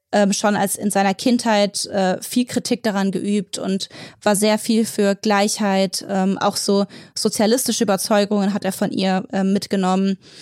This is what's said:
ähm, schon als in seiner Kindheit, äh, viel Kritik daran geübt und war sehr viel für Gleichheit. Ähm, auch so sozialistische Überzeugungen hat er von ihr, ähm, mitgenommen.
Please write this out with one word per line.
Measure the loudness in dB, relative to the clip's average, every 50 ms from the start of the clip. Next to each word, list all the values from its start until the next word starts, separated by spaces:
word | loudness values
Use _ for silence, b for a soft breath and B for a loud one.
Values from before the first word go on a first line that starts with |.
| _ -2 2
ähm, | 2 4 4
schon | 2 2 0 0 2
als | 2 0 -2 -2
in | -2 -4 -2
seiner | 0 2 2 2
Kindheit, | 0 0 2 2 2 2 2 2 2 2 2 0 -2 -6 -8
äh, | -4 -2 0 0 0 0 -2
viel | -4 -4 -2 -2 -2
Kritik | 0 -2 -4 -2 -2 -4 -2 -2
daran | -2 0 0 0 0
geübt | -2 -2 -2 -2 -2 -2 -2 -4 -10 -8
und | -4 -4 -4 -4 -4 B B B B B B B
war | 0 0 2
sehr | 2 2 2 2 0
viel | 0 0 0 0 0
für | 0 0 0 0 0 0
Gleichheit. | 0 0 0 2 2 2 0 0 -2 0 0 2 2 0 0 -2 -6 -8 -4
Ähm, | -2 0 0 0 0 0
auch | 0 -2 -2
so | -2 -2 0 2 2 0 B B B B B B
sozialistische | -4 -4 -2 0 0 2 2 2 2 0 -2 0 0
Überzeugungen | 2 0 0 0 0 0 2 2 2 2 0 0 0 0 -2
hat | -2 -4
er | -4
von | -2 -2 -4 -2
ihr, | -2 -2 0 0 0 0 -2 -2
ähm, | -2 0 0 2
mitgenommen. | 0 0 0 -2 -2 0 2 2 2 2 2 0 -2 -4 B B B B